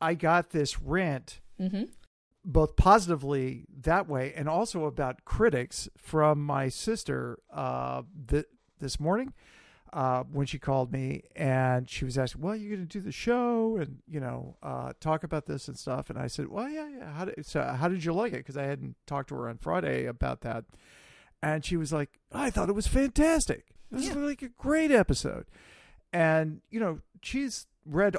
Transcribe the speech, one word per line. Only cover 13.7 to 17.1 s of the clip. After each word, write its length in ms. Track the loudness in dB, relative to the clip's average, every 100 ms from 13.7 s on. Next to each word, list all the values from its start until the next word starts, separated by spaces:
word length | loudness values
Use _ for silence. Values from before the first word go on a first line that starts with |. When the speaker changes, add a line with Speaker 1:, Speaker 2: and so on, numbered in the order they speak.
| 0
Speaker 1:
and, 220 | -4 -8 -10
you 120 | -6
know, 360 | -4 -6 -10 -12
uh, 300 | -8 -6 -6 -6
talk 240 | 0 0
about 220 | 0 -4 -4
this 200 | -8 -8
and 100 | -12
stuff." 320 | -6 -4 -4
And 80 | -6
I 100 | -6
said, 200 | -6 -6
"Well, 220 | -6 -6
yeah, 180 | -6 -10
yeah. 240 | -12 -12